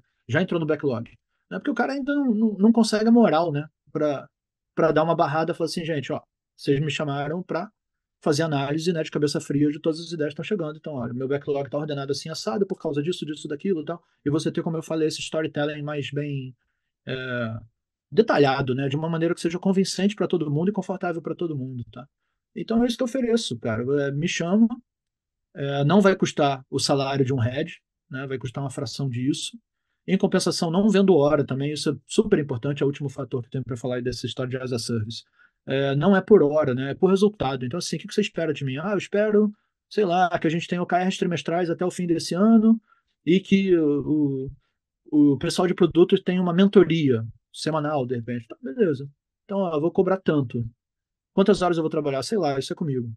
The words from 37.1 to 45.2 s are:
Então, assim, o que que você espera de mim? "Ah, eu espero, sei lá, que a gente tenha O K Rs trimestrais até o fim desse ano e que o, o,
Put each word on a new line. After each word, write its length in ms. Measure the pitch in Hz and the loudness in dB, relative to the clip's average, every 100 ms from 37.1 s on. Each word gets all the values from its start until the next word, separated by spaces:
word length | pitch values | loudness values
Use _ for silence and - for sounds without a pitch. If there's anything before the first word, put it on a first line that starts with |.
| 190 202 - 135 135 127 | 4 2 0 -4 -4 -6
Então, 140 | 170 | -6
assim, 160 | - 165 | -6 -8
o 40 | |
que 80 | 202 | -4
que 60 | |
você 80 | - | -2
espera 320 | 202 - 160 | -2 -2 -4
de 100 | 147 | -4
mim? 140 | 139 131 | -6 -6
"Ah, 140 | 185 | -4
eu 80 | 190 | -4
espero, 520 | - 202 214 208 214 - _ _ _ | -2 -2 2 2 2 -2 _ _ _
sei 160 | - 190 | -2 0
lá, 240 | 180 175 170 | 2 2 2
que 80 | 160 | 0
a 40 | |
gente 180 | 165 - | 0 -2
tenha 120 | 175 | -4
O 60 | 175 | 0
K 180 | 180 | 0
Rs 140 | 185 - | 0 -2
trimestrais 540 | 185 160 - 170 170 | -2 -2 -2 -2 -2
até 120 | 165 | -2
o 60 | 180 | -4
fim 160 | - 175 | -2 -2
desse 300 | 165 - 170 | -2 -2 2
ano 440 | 214 226 220 226 - _ _ _ - | 6 6 6 4 0 _ _ _ 2
e 140 | 185 | 2
que 360 | - 196 190 175 | 4 2 6 4
o, 760 | 151 143 135 151 143 135 139 143 _ _ _ _ _ | 4 2 0 0 0 -2 -6 -12 _ _ _ _ _
o, 200 | 151 | 4